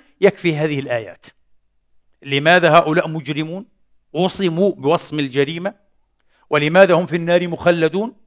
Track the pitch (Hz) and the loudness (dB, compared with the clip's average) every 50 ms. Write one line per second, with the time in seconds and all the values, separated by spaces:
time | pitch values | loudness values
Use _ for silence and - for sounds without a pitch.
0 | _ _ _ - 190 202 190 - - 170 156 147 156 160 147 139 135 120 123 117 | _ _ _ 0 2 2 2 0 -2 -2 -2 0 -2 -2 -2 -4 -4 -4 -4 -6
1 | 110 92 85 _ - - - _ _ _ _ _ _ _ _ _ _ _ _ _ | -6 -8 -16 _ -20 -20 -20 _ _ _ _ _ _ _ _ _ _ _ _ _
2 | _ _ _ _ - 139 139 139 143 160 175 180 170 165 151 170 165 156 156 170 | _ _ _ _ -8 -4 -4 0 2 4 4 4 4 6 6 4 4 4 2 0
3 | - 165 156 160 139 127 151 139 156 160 170 190 208 _ _ _ _ _ _ _ | -2 -2 -4 -8 -8 -8 -6 -6 -6 -8 -8 -12 -14 _ _ _ _ _ _ _
4 | _ _ - 151 180 190 - - 196 175 165 165 196 202 - - 131 143 165 160 | _ _ -4 -2 -2 -2 -2 -2 -2 -2 0 0 0 0 0 -2 -2 -2 0 0
5 | - - 147 151 143 135 123 139 143 139 165 170 175 202 214 _ _ _ _ _ | -2 -4 -6 -6 -6 -4 -2 -2 -2 -2 -4 -8 -10 -10 -10 _ _ _ _ _
6 | _ _ _ _ _ _ _ _ _ - - 151 147 151 165 185 196 180 180 160 | _ _ _ _ _ _ _ _ _ -4 -2 -2 0 2 6 6 6 6 6 2
7 | 180 151 156 175 170 165 175 180 180 175 170 - - 175 170 170 160 160 151 190 | 0 0 -4 -4 -2 0 0 0 0 -2 -6 -2 0 0 0 2 0 0 0 -2
8 | 214 240 - _ _ | -6 -6 -8 _ _